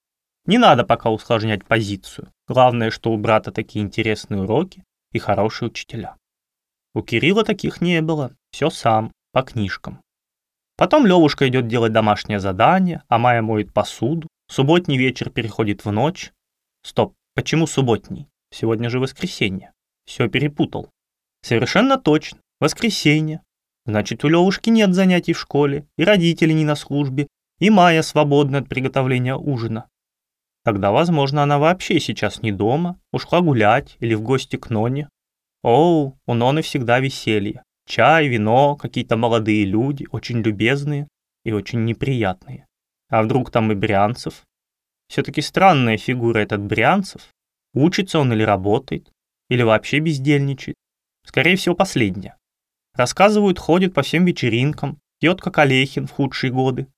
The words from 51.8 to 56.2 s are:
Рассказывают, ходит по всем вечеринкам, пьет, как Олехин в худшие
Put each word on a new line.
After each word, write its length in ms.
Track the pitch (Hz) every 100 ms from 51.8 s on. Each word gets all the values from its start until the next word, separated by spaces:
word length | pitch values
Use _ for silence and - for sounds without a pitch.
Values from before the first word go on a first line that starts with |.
| 190 139 104 95 95 - _ _ _ _ _
Рассказывают, 640 | - 123 - 202 214 202 180
ходит 340 | - 175 185
по 80 | -
всем 240 | - 160
вечеринкам, 720 | 180 - 123 117 139 143 139 - _ -
пьет, 220 | 147 190
как 160 | 185 170
Олехин 480 | 143 131 135 143 135
в 60 |
худшие 380 | -